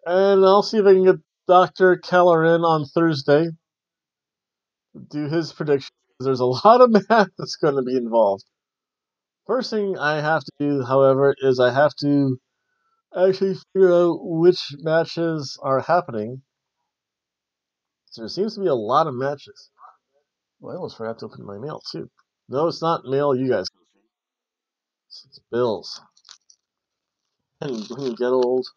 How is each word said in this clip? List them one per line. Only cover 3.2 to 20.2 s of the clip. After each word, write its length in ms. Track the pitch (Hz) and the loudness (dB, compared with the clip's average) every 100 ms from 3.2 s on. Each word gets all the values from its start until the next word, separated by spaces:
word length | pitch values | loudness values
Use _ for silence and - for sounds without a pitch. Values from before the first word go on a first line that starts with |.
| 139 143 165 160 _ _ _ _ _ _ _ _ _ _ _ _ _ 160 127 | 2 2 2 -6 _ _ _ _ _ _ _ _ _ _ _ _ _ -20 -14
Do 180 | 147 147 | -10 -6
his 240 | 165 156 | -4 -6
predictions. 400 | - 151 139 - _ _ _ | -10 -2 -2 -2 _ _ _
There's 200 | 131 131 | -4 0
a 40 | 127 | 0
<laughs> 180 | 123 | 2
lot 180 | 208 247 | 4 6
of 80 | 247 | 6
math 380 | 214 190 226 190 - | 4 2 2 2 -4
that's 180 | 151 - | -14 -4
gonna 260 | 160 139 | -2 -2
be 140 | 127 127 | -2 -4
involved. 480 | 117 117 104 98 _ _ _ _ _ _ _ _ _ _ - | -2 0 2 0 _ _ _ _ _ _ _ _ _ _ -6
First 240 | 240 233 | -6 -4
thing 260 | 220 202 185 | -6 -6 -4
I 240 | 143 151 | -4 -2
have 220 | 151 160 | -2 -2
to 100 | 135 _ | -4 _
do, 240 | 143 143 | -4 -4
however, 520 | 120 135 139 135 139 - | 0 4 4 4 2 2
is 200 | 135 127 | 0 2
I 120 | 123 | 2
have 220 | 127 147 - | 4 0 0
to 360 | 143 143 139 127 _ _ _ _ _ _ _ 180 | -2 0 0 -4 _ _ _ _ _ _ _ 0
actually 380 | 185 190 190 185 _ | 0 2 -2 -4 _
figure 200 | 190 185 | 2 4
out 260 | 175 175 156 | 4 2 -2
which 540 | 190 165 175 175 - 143 | -6 2 2 2 -6 -10
matches 760 | 156 160 160 - 165 160 135 - | -2 -2 -2 -4 -4 -6 -10 -10
are 180 | 139 135 | -4 -4
happening. 640 | 123 170 170 113 107 131 _ _ _ _ _ _ _ _ _ _ _ _ _ _ _ _ _ | 0 -2 -2 -8 -10 -12 _ _ _ _ _ _ _ _ _ _ _ _ _ _ _ _ _
So 160 | - | -18
there 60 | 110 | -14
seems 260 | - 214 | -6 -6
to 60 | 214 | -4
be 60 | 185 | -2
a 80 | |
lot 320 | 131 107 135 160 | -2 0 0 0
of 80 | |
matches. 560 | 123 135 147 - - _ _ - _ _ _ | -4 -8 -8 -16 -20 _ _ -20 _ _ _